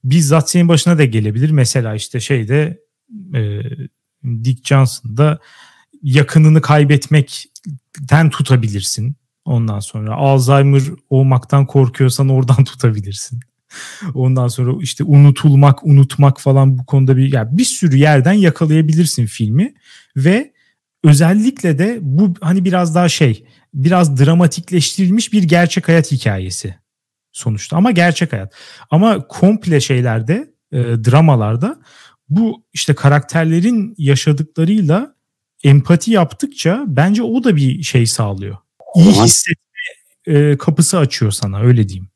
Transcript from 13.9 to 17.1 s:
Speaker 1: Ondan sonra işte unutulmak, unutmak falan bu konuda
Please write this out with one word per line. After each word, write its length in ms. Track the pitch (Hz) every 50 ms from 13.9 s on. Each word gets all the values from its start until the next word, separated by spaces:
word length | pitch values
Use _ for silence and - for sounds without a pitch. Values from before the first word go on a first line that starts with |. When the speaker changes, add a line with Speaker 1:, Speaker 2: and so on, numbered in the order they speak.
| - - 214 180 131
Speaker 1:
Ondan 340 | 131 127 127 131 131 123
sonra 240 | 120 117 - 127 120 131 -
işte 220 | 170 127 - - 151
unutulmak, 840 | - 147 143 143 143 131 - - 151 139 135 139 143 139 - -
unutmak 540 | 156 143 139 135 131 - - 143 139 135 -
falan 380 | - 143 135 139 135 135 135
bu 80 | 123 127
konuda 320 | - - 139 131 131